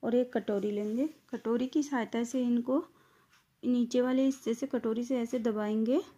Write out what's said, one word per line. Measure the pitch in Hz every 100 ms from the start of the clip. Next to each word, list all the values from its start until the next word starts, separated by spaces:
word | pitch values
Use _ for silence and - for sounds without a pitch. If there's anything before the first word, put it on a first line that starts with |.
और | - 247
एक | 247
कटोरी | 233 - 202 208
लेंगे, | 208 208 226 302 - _
कटोरी | 233 226 233 254
की | 311
सहायता | 294 277 220 233 233
से | 262
इनको | 247 240 233 262 349 _ _ _ _ _ _ _
नीचे | - 247 240 247
वाले | 247 262 269
हिस्से | 269 -
से | 233 277
कटोरी | 254 226 220
से | 240 262
ऐसे | 233 254
दबाएंगे | 233 208 208 214 220 277 392